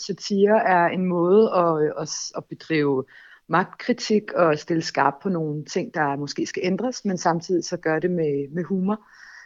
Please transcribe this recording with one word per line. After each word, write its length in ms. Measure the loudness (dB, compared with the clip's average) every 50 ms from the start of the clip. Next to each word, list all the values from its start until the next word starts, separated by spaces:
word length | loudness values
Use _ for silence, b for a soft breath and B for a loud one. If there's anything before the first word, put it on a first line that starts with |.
| -8 -8
satire 560 | -8 -8 -6 -4 0 2 2 4 4 4 4 4
er 180 | 4 4 4
en 200 | 2 2 0 -2
måde 460 | 0 0 2 4 6 6 6 6 6 4
at, 460 | 2 2 2 2 2 0 0 -2 -4
at 80 | -8 -8
s-, 220 | -8 -8 -10 -10 -10 -12
at 80 | -12
bedrive 580 | -12 -14 -14 -6 -2 0 0 2 2 0 0 -2 B B B B B B B B -2
magtkritik 840 | 0 0 0 0 -6 -12 -4 -4 -2 -2 0 0 0 0 0 0
og 280 | 0 2 4 4 4 0
stille 220 | 0 -2 -2 -2
skarpt 400 | -2 -2 0 2 2 2 0 0 -4
på 60 | -2
nogle 360 | -2 -2 -2 -4 -4 -6 -8
ting, 280 | -6 -4 -4 -4 -4 -2
der 220 | -2 -2 0 0
måske 300 | -4 -4 -6 -4 -6 -6
skal 160 | -4 -4 -4 -2
ændres, 400 | -2 -2 0 -2 -4 -6 -4 -4
men 120 | -4 -4 0
samtidig 460 | 0 0 0 0 -2 0 -2 -2 -2
så 140 | -4 -8 -4
gør 220 | -2 -2 -2 0
det 120 | 0 0
med, 380 | 0 0 0 0 0 -2 -4 -4 -6
med 100 | -6 -4
humor. 440 | -2 -2 -2 0 -2 -2 -4 B B B B B B B B B